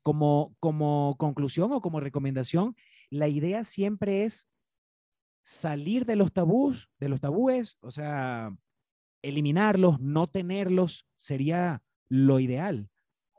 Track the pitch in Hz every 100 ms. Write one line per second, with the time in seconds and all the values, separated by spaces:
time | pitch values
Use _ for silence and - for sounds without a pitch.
0 | 151 151 147 147 151 - 165 156 147 147
1 | 143 139 151 143 139 160 208 269 185 160
2 | 139 143 139 131 127 170 220 - _ _
3 | - 143 151 147 165 214 214 - 196 208
4 | 202 196 214 - - _ _ _ _ _
5 | _ _ _ _ - - 160 147 156 240
6 | 240 214 190 185 165 233 277 247 - -
7 | 139 135 143 175 262 254 220 _ 127 147
8 | 147 143 127 120 110 95 _ _ _ _
9 | _ _ 139 147 147 170 214 190 180 135
10 | 135 156 170 190 175 196 190 185 175 -
11 | _ _ - 135 143 175 180 135 _ _
12 | - 131 135 131 127 127 196 123 104 _
13 | _ _ _